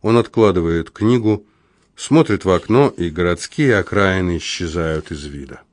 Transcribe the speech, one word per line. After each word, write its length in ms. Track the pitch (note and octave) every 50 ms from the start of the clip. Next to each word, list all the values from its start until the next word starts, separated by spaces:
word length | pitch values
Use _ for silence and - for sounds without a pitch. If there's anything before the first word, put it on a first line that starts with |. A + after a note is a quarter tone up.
Он 160 | - G#2 A2+
откладывает 720 | A#2+ A2+ - - A#2 A2 G#2 F#2 F2+ E2 E2 E2 E2 D#2+ -
книгу, 540 | _ - G#2+ A2 B2 B2 A2 A2 G#2+ G2+ - _ _ _ _ _ _ _ _ _ _
смотрит 500 | - - - C3+ D#3+ D3+ - G#2+ F2+ -
в 40 | F#2+
окно, 440 | F#2 F2 - - A2 B2+ C#3+ B2+ -
и 140 | - F2+ E2+
городские 680 | D2+ F2 F2 F2 F2 E2+ - - - - D3+ C3+ A#2
окраины 600 | G2+ F2 - - G2+ G2+ F#2+ F#2+ F#2+ F#2 F2+ F2
исчезают 760 | E2 - - - - F2+ E2 D#2 F2 E2 D#2+ D#2+ D#2 D#2 -
из 140 | E2+ D2 D2
вида. 360 | D2 C#2 C#2+ C#2 C2+ - - _ _